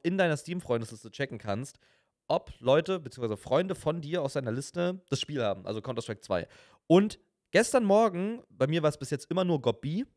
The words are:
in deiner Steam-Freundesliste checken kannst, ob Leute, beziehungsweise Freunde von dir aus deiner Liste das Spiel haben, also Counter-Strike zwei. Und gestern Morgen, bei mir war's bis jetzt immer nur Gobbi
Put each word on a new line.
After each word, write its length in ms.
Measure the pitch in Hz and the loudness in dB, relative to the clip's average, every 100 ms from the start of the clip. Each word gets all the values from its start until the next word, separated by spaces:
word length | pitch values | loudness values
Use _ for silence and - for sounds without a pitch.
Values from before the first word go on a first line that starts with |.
in 160 | 170 190 | -2 2
deiner 180 | 175 147 | 2 0
Steam-Freundesliste 720 | - 180 - 117 113 110 113 | -4 -6 -2 -2 -4 -12 -12
checken 300 | - 135 113 | -8 -6 -6
kannst, 400 | 107 101 139 - _ _ _ _ - | -6 -6 -6 -14 _ _ _ _ -2
ob 220 | 156 - - | -2 -2 -4
Leute, 400 | 120 147 160 190 | 4 4 4 -2
beziehungsweise 380 | 135 - 117 104 | -6 -4 -4 -2
Freunde 360 | - 131 185 | 2 2 2
von 280 | 180 151 170 | -2 -2 -2
dir 200 | 147 175 | -2 -2
aus 120 | 139 | -2
deiner 180 | 147 123 | -2 -2
Liste 500 | 120 139 175 175 185 - | -4 -4 -2 -2 -2 -4
das 100 | 139 | -4
Spiel 220 | - 147 | -2 -2
haben, 240 | 107 95 90 | 0 -2 -4
also 160 | 107 | -6
Counter-Strike 400 | 113 117 - 104 | -6 -6 -6 -8
zwei. 260 | - 92 - - - _ - | -2 -2 -2 -12 -20 _ 4
Und 340 | 170 208 - _ _ _ | 4 4 -2 _ _ _
gestern 340 | 185 240 254 | 2 4 2
Morgen, 600 | 208 202 226 175 196 233 - | 4 6 4 2 -4 -6 -10
bei 160 | - 135 | -2 0
mir 160 | 165 | 2
war's 160 | 151 143 | 2 0
bis 100 | 135 | -4
jetzt 220 | 143 - | -6 -4
immer 120 | 175 | 0
nur 160 | 180 156 | 2 2
Gobbi 460 | 123 113 139 180 269 | 0 -2 -2 -6 -6